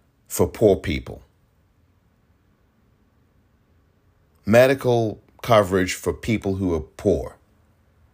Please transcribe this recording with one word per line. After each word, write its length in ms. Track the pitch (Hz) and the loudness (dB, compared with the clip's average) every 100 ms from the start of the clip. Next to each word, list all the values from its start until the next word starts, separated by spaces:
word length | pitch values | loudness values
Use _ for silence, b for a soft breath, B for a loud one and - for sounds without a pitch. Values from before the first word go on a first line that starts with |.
| _ _ - | _ _ -10
for 200 | - 90 | -4 -2
poor 300 | - 107 95 | 2 2 2
people. 460 | - 69 - - - _ _ _ _ _ _ _ _ _ _ _ _ _ _ _ _ _ _ _ _ _ _ _ _ _ _ _ _ _ _ _ - | -2 -8 -10 -18 -20 _ _ _ _ _ _ _ _ _ _ _ _ _ _ _ _ _ _ _ _ _ _ _ _ _ _ _ _ _ _ _ 2
Medical 760 | 117 131 135 127 117 110 - _ - | 4 4 2 0 0 -2 -8 _ -10
coverage 520 | - 110 95 95 92 | 2 4 4 0 -2
for 200 | - 90 | -4 -6
people 420 | 80 - 107 98 95 | -6 -4 -4 -4 -4
who 180 | 95 | -4
are 60 | 82 | -4
poor. 580 | 76 - 104 80 - - _ _ _ _ _ _ _ | -8 -6 -2 -2 -6 -16 _ _ _ _ _ _ _